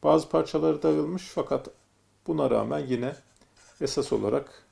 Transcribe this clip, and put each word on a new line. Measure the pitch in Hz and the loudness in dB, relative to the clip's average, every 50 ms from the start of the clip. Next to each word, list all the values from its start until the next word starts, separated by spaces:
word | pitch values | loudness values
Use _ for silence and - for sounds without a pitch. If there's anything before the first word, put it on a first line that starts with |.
| - | 4
Bazı | 151 151 160 156 - | 6 4 4 4 2
parçaları | - 160 160 156 - 160 156 160 156 147 - | 0 0 0 0 -2 0 2 2 0 2 2
dağılmış | 160 151 151 151 151 180 185 180 | 2 2 2 0 -2 -4 -6 -8
fakat | - - - 143 - 143 131 - - - _ _ _ _ _ _ _ _ _ _ - | -8 -6 -6 -4 -2 -2 -4 -4 -8 -18 _ _ _ _ _ _ _ _ _ _ -4
buna | 165 156 143 131 | -2 0 2 2
rağmen | 117 110 107 113 139 151 147 127 | 2 2 0 0 -4 -4 -2 -2
yine | 127 117 123 131 - - _ _ _ _ - _ _ _ - - - _ | -2 -2 -2 -6 -8 -10 _ _ _ _ -20 _ _ _ -20 -20 -12 _
esas | 147 139 - - 139 - - | -6 -4 -2 -2 -2 0 0
olarak | 117 107 104 107 143 139 - - - - _ | 0 0 0 0 0 -2 -4 -18 -20 -20 _